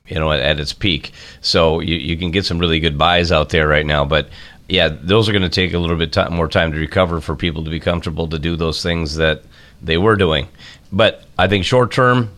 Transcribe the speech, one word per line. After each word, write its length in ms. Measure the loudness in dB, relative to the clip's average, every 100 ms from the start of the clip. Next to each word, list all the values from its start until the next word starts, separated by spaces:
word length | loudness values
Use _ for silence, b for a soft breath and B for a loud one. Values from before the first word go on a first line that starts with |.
| -10
you 100 | -4
know, 140 | -2
at, 80 | 0
at 200 | 0 -2
its 140 | -4
peak. 380 | -4 -2 -2 -6 B B B
So 400 | -2 2 2 2
you, 160 | 0 -2
you 220 | -2 -4
can 120 | -2
get 140 | -2
some 140 | -2 -2
really 200 | 0 0
good 200 | 0 2
buys 340 | 2 2 2
out 160 | 2 2
there 180 | 2 2
right 200 | 2 2
now. 180 | 0
But, 240 | 2 0 -2 B B B -2
yeah, 200 | 0 2
those 420 | 0 0 2 2
are 20 |
gonna 160 | 0 0
take 240 | 0 0
a 60 | 0
little 180 | -2 -2
bit 160 | -2
ti-, 160 | -2 -2
more 180 | -2 0
time 260 | 0 0
to 60 | -2
recover 440 | -2 0 0 -2
for 120 | -6
people 300 | -4 -4 -4
to 60 | -6
be 100 | -4
comfortable 480 | -2 -2 -4 -6 -4
to 100 | -4
do 160 | -4
those 280 | -2 -2 -4
things 340 | -4 -2 -4 0
that 260 | 0 0 -6 b b b
they 160 | -2 2
were 180 | 4
doing. 320 | 4 2 0 -4 -12 B B B
But 320 | 0 2 0 -8 -2
I 100 | 2
think 160 | 2
short-term 680 | 2 0 2 2 2 2 0